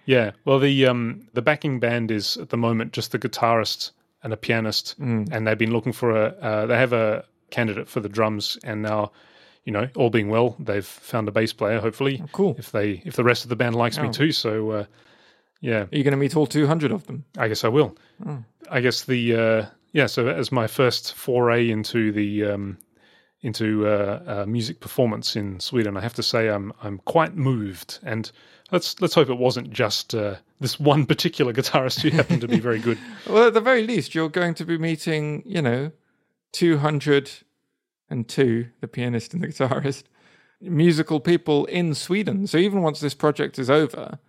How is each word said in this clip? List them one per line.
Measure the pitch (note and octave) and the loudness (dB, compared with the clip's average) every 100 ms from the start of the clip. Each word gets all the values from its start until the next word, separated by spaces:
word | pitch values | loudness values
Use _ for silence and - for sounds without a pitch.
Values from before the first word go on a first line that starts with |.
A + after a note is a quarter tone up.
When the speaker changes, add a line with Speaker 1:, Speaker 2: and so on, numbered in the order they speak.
| - | 2
Speaker 1:
Yeah. | B2+ G#2 - C#3+ | 2 2 -4 2
Well, | C3+ | 4
the, | C#3 C3+ C3 | 4 4 4
um, | B2 A#2 G#2 - | 4 -2 -6 -6
the | B2 | 0
backing | A#2 D3 D3+ B2+ | 0 0 -2 0
band | A#2 A#2+ A2+ | 0 0 0
is | G#2+ G2+ - | -2 -2 -6
at | C#3+ | -4
the | A#2 | -2
moment | A#2 A2+ A#2 | 0 0 -2
just | - - | -6 -6
the | B2+ | -4
guitarist | A#2+ - A#2 A#2 G#2 - - _ _ _ | -6 0 2 2 2 -6 -10 _ _ _
and | A#2 | -8
a | A2 | -8
pianist, | - A2+ A2 - - - | -2 0 0 -4 -6 -8
Speaker 2:
Mm. | C3+ A2+ G2+ | -2 -2 -2
Speaker 1:
and | A2 A2 | -2 0
they've | G#2 | 2
been | A2+ | 2
looking | A#2 B2+ | 0 -2
for | - A#2+ | -2 0
a, | A2 A2 - | 2 0 -2
uh, | A2+ G#2+ A2+ | -4 -2 2
they | A#2+ | 2
have | B2+ | 4
a | A#2+ G#2+ G#2+ - _ _ | 2 2 -2 -8 _ _
candidate | - A2+ G#2 - | -2 -2 -2 -6
for | B2 | -8
the | G2+ | -6
drums, | G#2 A2 G#2 - - | 0 0 0 -6 -8
and | B2 G#2+ | -8 -6
now, | G#2+ G#2+ G#2 _ _ _ _ _ - | -2 -2 -2 _ _ _ _ _ -6
you | |
know, | G2+ B2+ - | -4 -4 0
all | A#2+ | 2
being | A2+ G#2 | 2 2
well, | A2+ A#2+ - | 2 2 -2
they've | - G2+ G2 | -6 -4 -6
found | - - A#2+ G#2+ | -16 -6 -4 -2
a | |
bass | A2 A2 | 0 -2
player, | - G#2 A2+ | 0 -2 0
hopefully, | A2 - C3+ C3+ | -2 -2 -4 -4
Speaker 2:
Oh, | D3+ | -8
cool. | - G3 B2 | -2 0 0
Speaker 1:
if | - | -6
they, | A2 G#2 F#2 | -2 -2 -4
if | E3 C3+ | -6 2
the | |
rest | A#2+ A#2+ A#2 | 2 2 -2
of | |
the | A2 | -2
band | A#2+ A#2 | 0 0
likes | A#2 D3+ | 0 -2
me | C#3+ | -4
Speaker 2:
Oh. | |
Speaker 1:
too. | A#2 D#3 | 0 0
So, | - A2+ A2 A2 | 0 -2 -2 -2
uh, | G#2+ G#2 _ _ _ _ _ _ _ | -4 -6 _ _ _ _ _ _ _
yeah. | C3 A2 F#2 | -2 -2 0
Speaker 2:
Are | D3 | 0
you | |
gonna | C#3 C#3 | 2 2
meet | C#3 D#3+ | 2 2
all | D3 | 2
two | D3+ D3 | 2 2
hundred | D#3+ C#3+ | 2 0
of | G3 - | -2 -6
them? | C3 - - | -14 -12 -4
Speaker 1:
I | A#2 | -2
guess | G#2+ | 0
I | A#2 | 2
will. | C#3 A#2 - _ _ - | 2 2 -2 _ _ -10
Speaker 2:
Oh. | C#3 A2 _ - | -10 -12 _ -4
Speaker 1:
I | C#3 | 0
guess | B2 - - | 2 0 -2
the, | B2 A#2 A2+ | -2 2 2
uh, | A2+ A2 G#2 _ _ | 2 2 -2 _ _
yeah, | D#3 A#2+ | 0 2
so | - B2 | 2 -2
as | E3 A#2 | -2 -2
my | B2+ A2 | 0 -2
first | - B2+ - - - | 2 2 2 -8 -10
foray | - B2 A#2+ A#2+ A#2 | -2 2 2 2 2
into | A2 G#2+ A#2+ G#2+ | 0 -2 0 0
the, | G#2 G#2 G#2 G#2 | 0 -2 0 -2
um, | G2+ G2 F#2+ - _ _ _ _ _ | -2 -6 -10 -18 _ _ _ _ _
into, | A#2+ A2 A2 G#2+ G#2 | -8 -2 0 2 2
uh, | G#2 G2+ G#2 - | 2 0 -4 -6
uh, | G2+ G2+ | -6 -2
music | A#2 A2+ - | -2 -4 -8
performance | - - A#2+ A2 - A2+ | -6 0 2 0 -4 -4
in | G2+ F#2 | -6 -8
Sweden, | - B2 G#2 G2 | -4 0 0 -2
I | |
have | G#2+ - | -6 -4
to | |
say | - A#2 A2+ | -2 0 0
I'm, | G2+ G2 - | -2 -6 -10
I'm | G#2 G2 | -10 -10
quite | - E3+ D#3+ E3+ | 0 2 2 0
moved, | C3+ A#2+ G2+ F2+ - - | 0 0 -4 -8 -16 -14
and | C#3 A2+ G#2 _ - _ - | -6 -6 -6 _ -20 _ -4
let's, | F3+ - - | -4 -4 -4
let's | F3 | 2
hope | E3+ C3 | 4 4
it | B2 | 2
wasn't | B2+ B2 C3 | 0 0 -8
just, | A#2+ G#2+ - - A2+ | -2 -2 -2 -4 -4
uh, | G#2 F#2+ _ - | -4 -6 _ -8
this | C3 - | -6 2
one | D3 D3 B2+ | 4 4 4
particular | D#3 E3+ - B2+ | 2 0 0 0
guitarist | A#2 - C#3+ C3 - | 0 0 2 0 0
who | D#3 | 2
happened | D#3 - D#3+ | 2 2 0
to | A#2 | 2
be | F#3 | 0
very | A#2+ A2 | 2 0
good. | A#2 A2+ - | 0 -2 -6
Speaker 2:
<laughs> | - - | -16 2
Well, | G#3 A#3 | 6 6
at | |
the | G#3+ | 6
very | A#3 B3 A3 | 4 2 2
least, | G#3+ - D#3+ | 0 0 -2
you're | D#3+ | 0
going | F3+ E3+ D#3+ | 0 0 -2
to | E3+ | -2
be | E3 | -2
meeting, | E3 D#3+ F3 D#3 D3+ D3+ - | 0 -2 -2 -2 -2 -4 -4
you | F3 | -2
know, | C3 B2 D3+ - _ _ _ _ _ | 0 0 -4 -10 _ _ _ _ _
two | - E3+ D3+ | 0 4 4
hundred | D3+ D3 D3 C#3 C#3 - _ _ _ _ _ _ - | 2 0 4 2 2 -18 _ _ _ _ _ _ -10
and | C3 A2+ | -8 -6
two, | - C3 A#2 A#2+ - | 0 2 2 -4 -12
the | A#2 | -12
pianist | - B2 A#2 - - | -6 -4 -4 -6 -8
and | |
the | C3+ | -8
guitarist, | D3 C3 C3 C#3 - - _ _ _ _ _ | -4 -2 -2 -4 -6 -12 _ _ _ _ _
musical | G3 D3+ F3 D#3 D#3 D#3 | -4 4 4 4 2 0
people | E3+ E3+ - D3 - | 2 0 4 2 2
in | F3+ E3+ | -2 -2
Sweden. | C#3 - G3 F#3 G2+ G3 | -2 -2 -2 0 -2 0
So | D#3 | 2
even | G3 G3 | 2 2
once | D#3+ C#3+ | 0 0
this | D3 | -6
project | - D3+ C#3+ C#3 - | 0 0 0 -4 -4
is | B2+ | 2
over, | D3 D#3 - - - | 4 4 -4 -12 -14